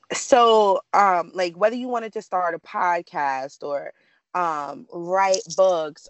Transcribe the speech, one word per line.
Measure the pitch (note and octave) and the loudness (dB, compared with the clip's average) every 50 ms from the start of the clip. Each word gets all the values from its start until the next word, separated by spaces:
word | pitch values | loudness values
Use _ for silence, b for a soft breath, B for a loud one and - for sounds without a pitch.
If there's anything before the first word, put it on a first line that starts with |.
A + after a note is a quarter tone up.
| _ - - | _ -8 -8
So, | - - - - A#3+ A#3+ A#3 A3+ A3 G#3+ G3+ F#3+ - - _ - | -8 -2 2 4 6 6 6 6 6 4 4 2 0 -2 _ 2
um, | F#3+ G3+ G3 F#3 F3 E3 E3 - | 2 4 4 2 0 -2 -4 -4
like, | F3+ F#3 F3 E3+ | -4 -4 -4 -2
whether | F3 G3+ G#3+ A#3 | 0 0 0 0
you | B3 B3 B3+ | -2 -6 -4
wanted | B3 A#3 A3+ A3 - | -6 -6 -6 -8 -10
to | A3 G3+ | -12 -8
start | - - F#3 F3+ E3+ E3 | -6 -4 -2 -2 -2 -4
a | D#3+ | -6
podcast | _ - - G#3 G3 F3 F3 F3 F3 _ - E3 D3 C#3 C3+ C3 C3 C#3+ - - - | _ -10 -6 -4 -2 -2 -2 -2 -4 _ -6 -4 -4 -4 -4 -4 -8 -10 -12 -12 -8
or, | C#3+ C#3+ C#3 - - - _ _ _ _ _ _ _ - | -6 -6 -6 -8 -10 -16 _ _ _ _ _ _ _ -4
um, | F3+ F3+ E3+ D#3 D3 C#3+ C#3+ C#3+ C3+ - - F3 | -2 -2 -2 -2 -4 -6 -10 -12 -14 -16 -14 -12
write | F3 E3+ F3 F#3 F#3+ G3 G3 F#3+ F#3+ - - D#3+ | -10 -6 -2 0 2 2 2 2 0 -2 -2 0
books | - F#3+ F#3+ F3+ E3 D#3 D3+ D3+ - - | 2 4 4 4 2 -2 -6 -10 -14 -18